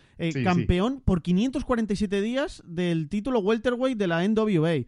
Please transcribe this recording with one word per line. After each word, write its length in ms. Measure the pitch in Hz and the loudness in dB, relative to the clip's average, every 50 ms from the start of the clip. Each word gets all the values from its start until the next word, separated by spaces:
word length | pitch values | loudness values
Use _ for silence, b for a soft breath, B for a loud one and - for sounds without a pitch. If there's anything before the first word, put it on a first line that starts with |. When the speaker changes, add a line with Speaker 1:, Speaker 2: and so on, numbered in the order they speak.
| b b b | b b b
Speaker 1:
Eh, 140 | b 170 165 | b -4 -4
Speaker 2:
Sí, 80 | 156 135 | -2 0
sí. 40 | 123 | 2
Speaker 1:
campeón 560 | 185 180 175 107 90 180 180 196 254 277 269 - | 2 2 2 2 2 2 2 2 0 -2 -2 0
por 180 | - 190 165 | 0 0 0
quinientos 440 | - 170 180 185 233 269 254 294 - | 2 2 2 2 2 0 -2 -4 -2
cuarenta 280 | - 254 233 220 196 202 | -2 0 0 0 -2 -2
y 20 | |
siete 240 | - 214 185 196 196 | -2 -2 -2 -2 -2
días 420 | 202 226 247 269 294 392 - - - | -2 -2 -2 -4 -4 -4 -8 -12 -16
del 440 | 175 165 170 180 175 170 165 156 147 | -10 -4 -2 -2 0 0 -2 -2 -2
título 300 | 208 214 208 269 254 226 | -4 -4 -2 0 0 0
welterweight 580 | 180 202 226 226 214 254 247 233 254 269 262 | 2 2 0 2 0 -2 0 0 0 -2 0
de 100 | 208 202 | 0 0
la 160 | 175 165 165 180 | 0 0 0 2
N 100 | 208 220 | 2 2
W 300 | 214 220 214 196 156 151 | 2 2 2 2 2 2
A. 180 | 170 165 139 120 | 2 0 -2 -4